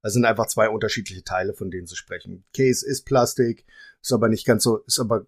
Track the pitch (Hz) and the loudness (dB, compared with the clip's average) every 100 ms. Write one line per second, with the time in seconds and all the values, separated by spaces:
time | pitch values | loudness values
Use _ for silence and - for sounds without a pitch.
0 | 107 110 117 113 110 - 110 107 107 117 | -2 2 2 2 0 2 0 2 -4 -4
1 | 101 92 - 92 95 98 95 90 87 87 | -8 -14 -6 -4 -4 -6 -8 -10 -12 -16
2 | - 90 98 92 _ - 131 123 - 131 | -12 -14 -14 -18 _ 0 2 2 -2 -8
3 | - 135 120 - 117 113 _ - - _ | 0 2 2 2 0 0 _ -20 -20 _
4 | - 123 113 110 - 113 120 110 - - | -2 2 2 2 2 2 4 0 0 -2
5 | 117 113 | 0 -2